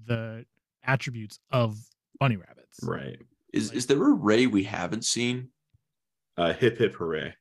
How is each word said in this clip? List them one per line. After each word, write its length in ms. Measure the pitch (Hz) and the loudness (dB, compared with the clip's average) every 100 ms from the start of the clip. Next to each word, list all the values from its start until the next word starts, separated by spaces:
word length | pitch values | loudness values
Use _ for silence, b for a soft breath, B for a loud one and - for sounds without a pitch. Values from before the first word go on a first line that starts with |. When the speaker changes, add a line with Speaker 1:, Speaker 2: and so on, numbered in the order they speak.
| 113 | -4
Speaker 1:
the 380 | 113 113 113 - _ _ _ | -4 -4 -12 -16 _ _ _
attributes 540 | 127 135 139 117 107 - _ | -2 -2 -2 -10 -12 -16 _
of 280 | 131 113 107 - _ _ - | 0 2 -2 -12 _ _ 0
bunny 180 | 139 101 | 0 0
rabbits. 440 | - - _ - | -6 -20 _ -10
Speaker 2:
Right. 360 | - - 69 - - _ _ | -6 -6 -8 -14 -20 _ _
Speaker 3:
Is, 160 | 104 110 | -4 -2
Speaker 1:
Like 80 | - | -2
Speaker 3:
is 100 | 127 | 2
there 160 | 143 | 4
a 100 | 269 | 4
ray 340 | 285 101 107 127 | 4 4 4 4
we 180 | 104 | 2
haven't 400 | 95 90 87 107 | 0 -4 -4 -4
seen? 440 | 117 117 120 127 127 _ _ _ _ _ _ _ _ - | -4 -2 -2 -4 -8 _ _ _ _ _ _ _ _ -2
Speaker 2:
Uh, 160 | 85 | 0
Hip 240 | 80 123 - | 2 2 2
Hip 160 | 107 | -2
Hooray. 400 | - 85 78 71 - | -2 -6 -4 -6 -12